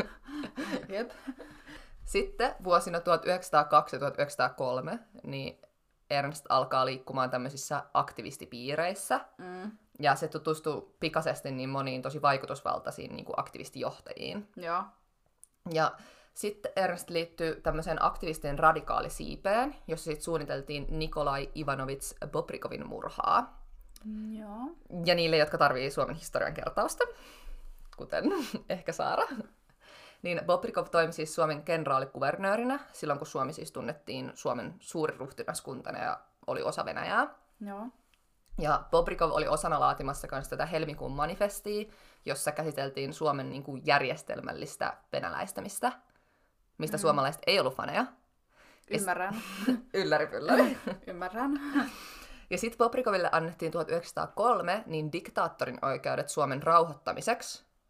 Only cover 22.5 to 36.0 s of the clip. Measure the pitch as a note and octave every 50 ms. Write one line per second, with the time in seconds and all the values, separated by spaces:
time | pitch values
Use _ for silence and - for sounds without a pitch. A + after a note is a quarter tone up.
22.5 | - - - - - - - - - - - - - - - - D#2+ A3 C4 -
23.5 | - - - - - - - - - - - G#3+ G#3+ G#3+ G#3+ G#3+ A3 A3 G#3+ G3+
24.5 | G#3 A3+ B3+ D4+ E4+ - - - - F3 E3 F3 F3 E3+ E3+ D#3+ D#3+ D#3 D3 -
25.5 | - D#3 D3+ C#3+ B2+ B2+ C3 C3+ - D3 C3+ - D#3+ D#3+ - - - - - -
26.5 | D#3+ - - - - - A3 - - - B4 A#4+ A4+ - - - - - - -
27.5 | - - - - - - - - - - - - - D#2 - C#4+ G4+ F4 C4 -
28.5 | - G#3 - - - F3 - - D#3+ - - - - - A4+ - C4+ G#3+ - -
29.5 | - _ _ _ _ _ _ - - - - - - _ - F3 F3 - - E3+
30.5 | F3+ F#3 - - - F3+ E3+ - - E3+ E3 D#3+ E3 - D#3 D#3 - - D#3+ D#3
31.5 | D3+ C#3+ - - E3 D#3+ D3+ C#3 C3+ C3+ C#3 C3+ - C3 C#3 C#3 - - G3 G3
32.5 | G3+ A3+ A#3+ B3+ C4+ C#4 - - - - - D3+ C#3+ C#3+ D3 - - D3+ C3 C3
33.5 | D#3 - - - - C3+ A2+ A2+ D#3 - - - C3 C3 C3 B2 - - - C#3
34.5 | B2 A#2+ G#2 - - - - - - E3+ D3+ - - - C3 C#3 - - - -
35.5 | E3 - - - C3 B2 - - - -